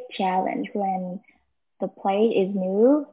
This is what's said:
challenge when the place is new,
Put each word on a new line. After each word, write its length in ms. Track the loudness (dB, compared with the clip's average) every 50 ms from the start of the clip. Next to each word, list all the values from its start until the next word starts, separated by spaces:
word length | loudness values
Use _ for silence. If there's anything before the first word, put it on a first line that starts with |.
| 0 -12 -8 -4
challenge 520 | -2 0 0 0 0 -2 -2 -6 -6 -6 -4
when 460 | -4 -4 -2 -4 -4 -6 -8 -10 -12 _ _ _ _ _ _ _ _ _ _ _ -8
the 80 | -8 -8
place 460 | -8 -6 -4 -2 0 2 2 2 2
is 200 | 2 0 0 -2
new, 500 | -4 -4 -2 2 4 6 6 6 4 0 -4